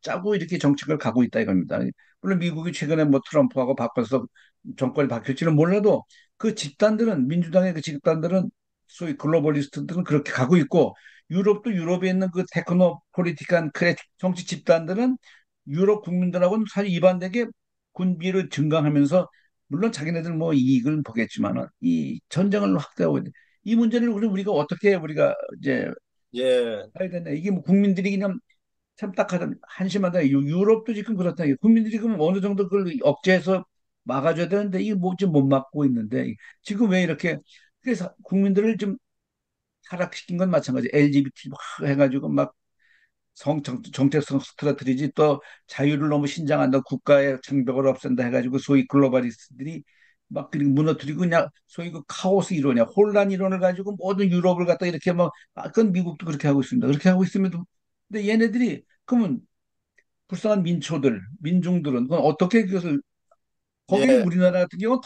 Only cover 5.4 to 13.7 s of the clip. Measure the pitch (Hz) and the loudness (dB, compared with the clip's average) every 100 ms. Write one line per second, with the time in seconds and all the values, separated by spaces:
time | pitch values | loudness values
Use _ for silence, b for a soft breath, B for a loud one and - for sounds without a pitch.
5.4 | 165 151 165 202 208 139 - b b - | 2 4 4 4 2 2 -2 b b -6
6.4 | 220 214 147 - 214 214 226 147 127 175 | -4 -4 -8 0 0 2 0 0 0 -2
7.4 | 165 180 185 160 160 143 165 160 165 185 | 0 2 0 -2 -8 -4 -2 0 0 0
8.4 | 175 - _ _ _ - 170 - 143 165 | -2 -8 _ _ _ -12 -8 -6 0 2
9.4 | 147 147 139 147 143 170 175 147 - - | 2 0 -2 -8 -6 -6 0 0 0 -2
10.4 | 127 180 143 175 113 - B B - 170 | 4 4 4 2 2 -2 B B -6 0
11.4 | 202 208 240 185 160 180 190 185 185 175 | 2 0 -2 -4 -2 0 0 0 -2 -4
12.4 | 185 170 - 175 180 151 _ - 175 147 | -4 -4 0 4 4 2 _ -4 -4 -4
13.4 | - 175 160 | 0 0 0